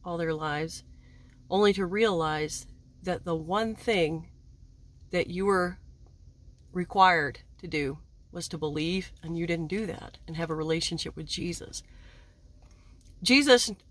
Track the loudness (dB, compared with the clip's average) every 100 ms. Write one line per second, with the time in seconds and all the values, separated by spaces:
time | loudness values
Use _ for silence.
0 | -8 -4 -2 -2 -4 -4 -6 -10 -18 -20
1 | -20 -20 -20 -20 -2 4 4 4 -2 2
2 | 2 4 0 0 -4 -6 -12 -20 -20 -12
3 | -6 -6 -4 -4 -2 -2 -2 -4 0 2
4 | 2 -2 -10 -20 -20 -20 -20 -20 -20 -20
5 | -6 -4 -2 -2 2 2 0 -4 -18 -20
6 | -20 -20 -20 -20 -20 -20 -10 -6 -2 6
7 | 8 8 2 -4 -18 -16 -4 -2 -2 -4
8 | -14 -20 -14 -12 -8 -6 -4 -2 -2 -2
9 | -6 -14 -8 -6 -2 -2 -2 -4 -6 -8
10 | -14 -16 -12 -6 -4 -4 -2 -2 -2 -4
11 | -8 -10 -10 -6 -6 -6 -10 -14 -16 -20
12 | -20 -20 -20 -20 -20 -20 -20 -20 -20 -20
13 | -20 -6 4 6 8 6 6 -6 2